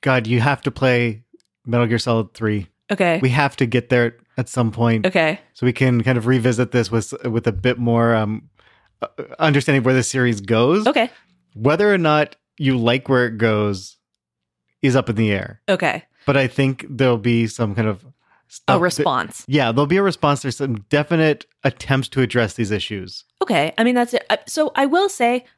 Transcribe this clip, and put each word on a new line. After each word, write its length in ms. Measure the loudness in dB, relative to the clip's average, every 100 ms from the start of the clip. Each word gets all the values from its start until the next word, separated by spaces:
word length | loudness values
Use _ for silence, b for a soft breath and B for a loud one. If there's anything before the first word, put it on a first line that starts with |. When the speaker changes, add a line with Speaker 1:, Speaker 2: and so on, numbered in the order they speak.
Speaker 1:
God, 260 | 0 0 0
you 140 | 0
have 220 | 0 -2
to 80 | -4
play 520 | -2 0 2 0 -4 _ -20 _ _ -4
Metal 200 | 0 0
Gear 120 | 0
Solid 340 | 0 -2 -2
three. 340 | -4 -2 -2 -6 _ _
Speaker 2:
Okay. 280 | -2 0 2
Speaker 1:
We 80 | 0
have 280 | 2 0 0
to 100 | 0
get 240 | 0 0
there 260 | 0 0 -4 _ -8
at 100 | -6
some 220 | -2 -2
point. 360 | 0 0 2 0
Speaker 2:
Okay. 320 | 0 0 -2 _
Speaker 1:
So 140 | _ -2
we 60 |
can 280 | 2 2 2
kind 140 | 2 0
of 100 | 2
revisit 440 | 2 2 0 0
this 180 | 0 0
with, 220 | -2 -4 -8
with 220 | -4 -2 -2
a 60 |
bit 240 | -2 -2 0
more, 360 | 0 2 2
um, 340 | 2 0 -6 -10 _ b b b _
uh, 60 | -12 -10 -16 -2
understanding 420 | 2 2 2 2
of 40 |
where 100 | 4
the 80 | 2
series 380 | 0 0 0 -2
goes. 460 | 0 2 4 2 2
Speaker 2:
Okay. 240 | 0 -2 b b _ _
Speaker 1:
Whether 380 | -4 0 2 2
or 60 | 2
not 380 | 2 2 0 -6 _ _
you 220 | -2 2
like 300 | 2 0 2
where 160 | 2 2
it 100 | 0
goes 640 | 0 2 0 -4 -10 _ _ _ _ _ _ _ _ _
is 160 | 0 2
up 140 | 0
in 60 | 0
the 140 | 0
air. 300 | 0 -4 -12 -4
Speaker 2:
Okay. 360 | -2 0 -4 -8 b
Speaker 1:
But 120 | -2 0
I 80 | 0
think 400 | 0 -2 -2 -10
there'll 300 | 0 2 2
be 280 | 2 0 0
some 280 | -2 -4
kind 140 | -2 -2
of 160 | -4 -10 _ _ _ _
stuff 280 | -12 -2 2
Speaker 2:
A 20 |
Speaker 1:
that 40 |
Speaker 2:
response. 640 | 2 0 0 0 -4 -10 -2
Speaker 1:
Yeah, 260 | 0 2
there'll 140 | 0 0
be 100 | 2
a 40 |
response. 380 | 0 0 -2 0
There's 140 | -4 -6
some 200 | -4 -6 -2
definite 560 | -2 0 2 2 0 -6 _
attempts 440 | -4 -4 -2 -2 -2
to 120 | -2
address 320 | 0 0 -2
these 160 | -2 -4
issues. 540 | -4 -6 -10 -12 -18 -20 _
Speaker 2:
Okay. 320 | -2 0 0 0
I 80 |
mean, 100 | 0
that's 200 | 2 0
it. 100 | -4 -2
Uh, 60 | -6 -4
so 260 | -2 -2
I 120 | 0 0
will 220 | 0 -2
say, 360 | 0 0 0 -6